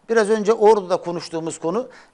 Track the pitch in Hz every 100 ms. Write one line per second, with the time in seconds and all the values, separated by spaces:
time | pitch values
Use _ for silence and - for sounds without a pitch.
0 | - 226 202 220 202 220 208 214 180 175
1 | 175 175 - 160 165 151 165 196 254 -
2 | -